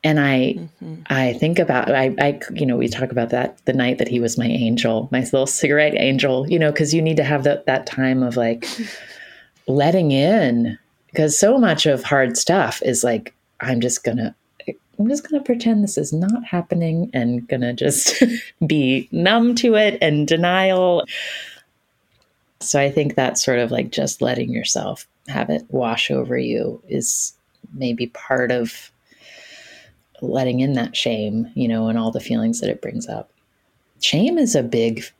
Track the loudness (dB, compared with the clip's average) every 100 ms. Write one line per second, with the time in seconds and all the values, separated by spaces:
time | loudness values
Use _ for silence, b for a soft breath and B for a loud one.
0 | 2 2 4 2 2 -2 -10 _ -14 -14
1 | -4 0 0 0 0 2 2 2 2 2
2 | 2 2 0 0 -8 -2 0 0 -2 -2
3 | -4 -2 -2 -2 -4 -4 -2 0 0 0
4 | -2 0 0 0 0 0 0 0 0 -2
5 | -2 -4 0 0 0 0 2 4 2 2
6 | 2 2 2 0 0 2 2 2 0 2
7 | 2 0 0 2 2 0 0 -2 -2 -2
8 | 0 2 0 0 0 -2 -6 B -12 B
9 | B B B B B _ -2 2 4 4
10 | 4 4 4 4 2 2 0 -4 _ _
11 | _ 0 0 4 4 6 4 4 2 0
12 | 2 2 2 0 2 2 2 -2 -2 0
13 | 0 -2 -6 _ _ _ -2 0 0 -2
14 | -2 -2 -4 -8 _ _ -12 -12 _ -2
15 | 0 0 -2 -4 0 0 2 2 0 -2
16 | -2 -2 0 -2 -2 -4 0 0 0 -2
17 | -2 -2 -2 -2 -4 -2 -2 0 0 0
18 | -2 2 2 2 B _ 0 2 2 0
19 | -2 0 2 4 2 4 4 4 2 2
20 | 2 2 2 2 2 2 2 2 2 2
21 | -2 B B B B B B _ _ _
22 | _ _ _ _ _ _ -2 0 2 2
23 | 0 0 0 0 0 0 0 -2 -2 -2
24 | -4 -2 -2 -2 -4 -4 -4 -4 -4 -10
25 | -14 _ -8 -6 -2 -4 -4 -4 -2 -2
26 | -2 -2 -2 -4 -2 -4 -4 -8 -8 -6
27 | -4 -4 -6 _ _ _ -20 -8 -6 -4
28 | -6 -10 -4 -2 0 -2 -4 -8 -20 _
29 | B B B B B B B B B B
30 | _ -12 -6 -2 0 0 0 0 -2 -4
31 | -2 -2 -2 -4 -4 -2 -2 0 0 0
32 | -2 -4 -4 -2 -2 -2 -4 -4 -8 -10
33 | -8 -12 -12 _ _ _ _ _ _ _
34 | -2 2 2 2 2 2 2 0 0 -2
35 | -10